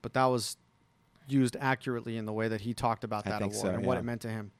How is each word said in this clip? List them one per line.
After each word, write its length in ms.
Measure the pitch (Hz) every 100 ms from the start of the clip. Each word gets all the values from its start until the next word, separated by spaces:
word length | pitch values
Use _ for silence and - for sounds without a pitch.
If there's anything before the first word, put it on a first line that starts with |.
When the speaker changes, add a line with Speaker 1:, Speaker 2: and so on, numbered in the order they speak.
Speaker 1:
But 120 | 113
that 120 | 131 131
was 320 | 127 104 - _ _ _ _ _ _ 135
used 280 | 135 123 -
accurately 560 | 135 131 - 120 117 113
in 80 | 107
the 80 |
way 160 | 107 113
that 100 | 110
he 120 | 107
talked 320 | 113 120 110 110
about 200 | 107 101
Speaker 2:
I 20 |
Speaker 1:
that 100 | 104
Speaker 2:
think 140 | 101
Speaker 1:
award 120 | 104 98
Speaker 2:
so, 60 | 92
Speaker 1:
and 100 | 120
what 80 |
Speaker 2:
yeah. 60 | 123
Speaker 1:
it 40 |
meant 180 | 120 117
to 80 | 113
him. 220 | 110 104